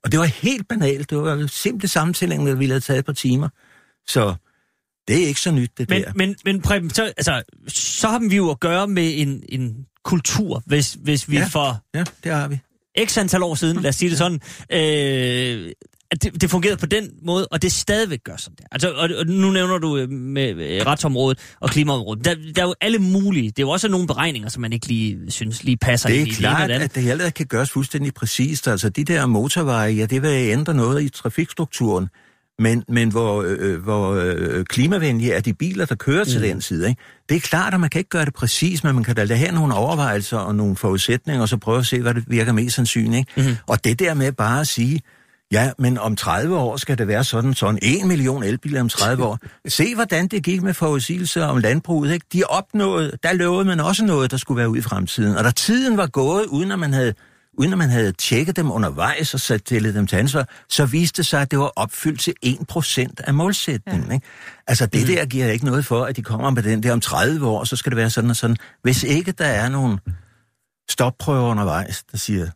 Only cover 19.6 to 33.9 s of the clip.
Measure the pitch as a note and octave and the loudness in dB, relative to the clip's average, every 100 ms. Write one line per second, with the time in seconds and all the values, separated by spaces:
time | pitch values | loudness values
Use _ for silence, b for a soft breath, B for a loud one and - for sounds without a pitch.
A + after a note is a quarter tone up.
19.6 | F3+ F#3 D#3+ C#3+ B2+ C3+ B2+ C#3 C3+ E2 | 0 0 0 -2 -2 -6 -6 -2 -2 -4
20.6 | D2+ F#2 A2+ D3 D#3 B2+ C3+ C3 B B | -4 -2 0 0 0 2 2 0 B B
21.6 | B2+ D3+ D3+ C3 G2+ A2 C#3+ E3 D#3 D#3+ | -2 0 2 0 -4 -2 -2 -2 -4 -2
22.6 | F3+ - G#3 A3+ F#3 G3 G3 F3 A2 A#2+ | -2 0 0 2 4 4 2 0 -2 -2
23.6 | C#3 F3 G#3+ F#3 E3+ - E3 C3 G#2+ B2 | 0 0 0 0 0 -2 -2 -4 -8 -8
24.6 | A2+ A#2 - A#2 G#2+ G#2+ - - A2 A2+ | -6 -6 -2 -2 -2 -4 -8 -6 -6 -4
25.6 | C3 B2 - A#2+ - B2+ D3 G#2+ G#2 C#3+ | -2 0 2 0 2 2 0 0 0 2
26.6 | F#3 B2 C#3+ C3+ B2 C#3+ F3 - C#3+ A#2 | 0 0 -2 0 0 2 -2 -2 -4 -2
27.6 | B2+ C3+ C3+ D3 C#3 - A2 - C3 D3+ | -2 -2 -2 -2 -4 -4 -4 0 0 0
28.6 | - G2+ G#2 F#2+ D3 E3 C3 G#2+ C3 F3 | -2 0 0 -2 0 0 2 2 2 0
29.6 | D3+ A#2 G#2+ G#2+ G#2+ C3 D3+ C3+ A#2+ A#2+ | 0 2 2 0 0 0 2 2 2 2
30.6 | D#3 D3+ A#2 C#3+ D3 - A#2 C3+ E3 - | 2 2 2 2 0 -4 -4 -2 -4 -2
31.6 | D#3+ - A#2 F#2 F#2 b b b b - | -6 0 0 0 -2 b b b b 0
32.6 | A2+ A#2 - A#2+ A2+ G#2+ A2+ G#2 F2+ G2 | 2 2 0 2 2 2 0 0 0 0
33.6 | G2 E2+ G2 | -2 -2 -2